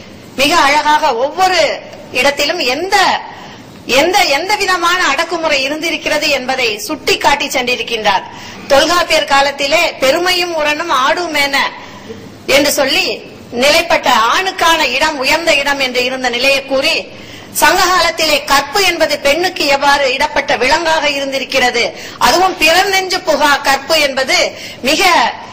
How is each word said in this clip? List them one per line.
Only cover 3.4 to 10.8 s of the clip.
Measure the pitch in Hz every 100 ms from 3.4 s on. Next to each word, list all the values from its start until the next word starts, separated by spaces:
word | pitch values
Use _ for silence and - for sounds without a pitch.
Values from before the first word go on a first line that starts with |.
| - - - - -
எந்த, | 254 330 403
எந்த | 330 277 370 415
விதமான | 381 370 339 359 349
அடக்குமுறை | 269 330 339 320 285
இருந்திருக்கிறது | 269 311 330 311 302 302 302
என்பதை | 277 254 262 240 214
சுட்டிக்காட்டி | - 302 - 381 311 285 285
சென்றிருக்கின்றார். | 269 247 247 233 226 208 185 - - - - -
தொல்காப்பியர் | 269 311 349 330 311
காலத்திலே | 285 277 285 277 277 320 320 -
பெருமையும் | 262 320 359 359 349 330
உரனும் | 294 302